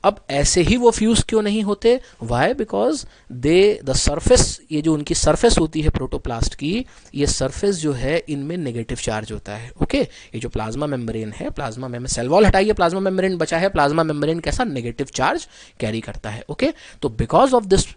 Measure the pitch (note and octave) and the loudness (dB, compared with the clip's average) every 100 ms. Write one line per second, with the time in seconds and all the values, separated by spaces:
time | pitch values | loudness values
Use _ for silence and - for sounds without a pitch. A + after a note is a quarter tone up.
0 | G3 G3+ - C#3 C#3+ F#3 E3 A#3+ A#3+ - | 0 0 -6 0 2 2 4 4 4 4
1 | G#3+ A3 - A3 G#3 G#3+ G3+ G3+ A#3 B3 | 2 2 2 0 0 0 -2 0 2 2
2 | - - A2 A#2+ D#3+ C#4 G#3+ - A#3+ D#4 | -2 -14 -4 0 2 0 -2 0 0 -2
3 | - - _ B2 C#3 F3 G3+ G#3 C3+ B2+ | -8 -20 _ -4 2 6 4 2 -2 0
4 | - D3+ - B3 - - _ D3+ D#3 D3+ | 0 0 4 4 4 0 _ -2 0 0
5 | D3 E3+ D#3 D3+ - - D#3+ D#3+ D3+ - | 0 0 2 4 4 4 2 0 -2 -2
6 | B2+ C#3 - A#2 C3+ - C#3+ G#3+ B3+ - | -6 -6 -6 -4 -4 -4 -4 -4 -6 -16
7 | - C#3 C#3+ - C3+ - G3+ F#3 D#3 C3 | -14 -2 -2 0 -4 -2 -2 0 -2 -2
8 | C3 E3 D#3 C#3+ C#3 F3+ C#3+ A#2 A2+ B2 | -2 -2 -4 -8 -6 -6 -6 -6 -8 -6
9 | - A2 G#2+ G#2+ - G#2 A#2+ - - C#4 | -4 -6 -6 -12 -10 -12 -14 -4 -2 0
10 | A#3+ - - A2+ A#2+ A2 A2 B2 D3 C3+ | -2 -6 -14 -10 -8 -6 -6 -6 -6 -4
11 | A2+ A2 G#2+ G#2 D4+ - A#2 A2+ C3 A#2+ | -6 -6 -8 -8 -8 -8 -8 -8 -10 -8
12 | B2+ - B2 F3 G3+ F#3+ G#3 G3+ F3 F#3+ | -6 -4 2 6 6 6 2 2 2 2
13 | F#3+ F#3 F#3+ F3+ D#3+ E3 F#3+ F3+ C#3+ D#3 | -2 0 0 -2 -2 0 0 2 2 2
14 | D#3+ D3 D3 E3 D3 C#3 A#3+ C3+ A#2+ - | 0 -2 -2 -2 -4 -4 -4 -4 -6 -6
15 | C3+ - D#3 A#3+ - - - _ A2+ A2+ | -8 -2 -2 -2 -8 -20 -20 _ -4 -4
16 | A2+ - A2 G#2+ - C#3+ C#4 - - - | -8 -10 -10 -12 -12 -2 -2 -2 -18 -6
17 | C3 A2 A#2 E3 C4+ B3 G3 F#3+ - | -6 -2 2 4 4 2 4 2 2